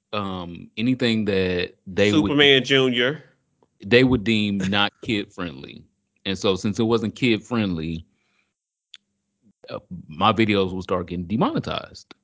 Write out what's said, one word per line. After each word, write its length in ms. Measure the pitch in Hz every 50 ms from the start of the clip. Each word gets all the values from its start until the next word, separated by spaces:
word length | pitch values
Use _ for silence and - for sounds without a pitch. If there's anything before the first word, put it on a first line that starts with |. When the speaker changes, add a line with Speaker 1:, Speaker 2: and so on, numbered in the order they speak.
| _ _ -
Speaker 1:
um, 580 | 104 101 98 95 92 87 87 87 85 90 - _
anything 480 | - 110 127 131 123 131 120 113 110 107
that 480 | 101 101 95 92 92 90 87 87 - - _ -
they 260 | 95 90 92 101 104 104
would 100 | 156 - -
Speaker 2:
Superman 340 | 147 143 147 143 139 135 120
Junior. 580 | 120 139 135 131 131 120 120 123 127 151 160 - _ _ _ _ _ _ _ _ _ _ _ -
Speaker 1:
they 200 | 101 113 120 131
would 200 | 127 127 120 98
deem 340 | 107 113 107 104 104 101 98
not 340 | 95 95 101 101 101 101 - _ -
kid 300 | - 113 101 101 - -
friendly. 520 | - 90 85 69 67 71 - - 78 - _ _ _ _ _ _ _ -
And 100 | 98 95 92
so 160 | - 113 120
since 240 | 113 - 110 98 -
it 40 | 117
wasn't 320 | 110 117 113 104 104 -
kid 260 | - 135 123 110 104 90
friendly, 600 | - 123 117 107 95 90 80 78 82 82 82 85 _ _ _ _ _ _ _ _ _ _ _ _ _ _ _ _ _ - - _ _ _ _ _ _ _ _ _ 110 _ _ - -
uh, 80 | - 104 - - 92 85 -
my 260 | - 78 76 95 110 110
videos 400 | 95 113 104 104 98 95 92 92
would 100 | 92 90
start 240 | - 98 90 90
getting 180 | - 87 87 90
demonetized. 880 | 85 104 117 180 269 330 - - - 82 - - - - - - - - _